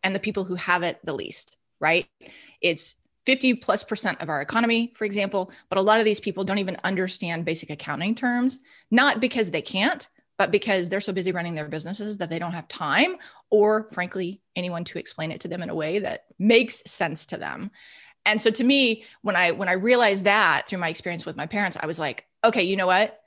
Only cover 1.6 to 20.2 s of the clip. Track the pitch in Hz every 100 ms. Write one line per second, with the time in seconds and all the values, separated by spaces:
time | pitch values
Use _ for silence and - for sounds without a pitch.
1.6 | _ _ 156 170 175 _ - - - _
2.6 | 175 170 - - _ _ - 262 262 240
3.6 | - 202 - 208 202 170 156 151 147 220
4.6 | 233 226 233 - 214 202 196 196 185 -
5.6 | _ 190 196 220 220 208 - 185 190 202
6.6 | 190 180 180 190 185 - 175 165 170 165
7.6 | - 151 - 147 190 226 254 240 254 -
8.6 | _ _ _ 226 277 226 247 254 208 156
9.6 | - 190 226 - - _ _ _ 190 202
10.6 | 226 196 175 190 202 190 185 180 170 165
11.6 | 151 156 151 196 214 208 170 170 170 175
12.6 | - - 156 156 320 359 - - _ 214
13.6 | 208 214 220 - 180 190 180 196 _ -
14.6 | 180 170 170 170 - - 160 - 165 180
15.6 | 170 160 156 190 196 - _ _ 196 233
16.6 | 226 - - - 170 165 - - 73 67
17.6 | 202 _ - - - _ - 214 220 220
18.6 | 247 277 254 220 - - - 180 180 165
19.6 | 185 185 208 247 226 196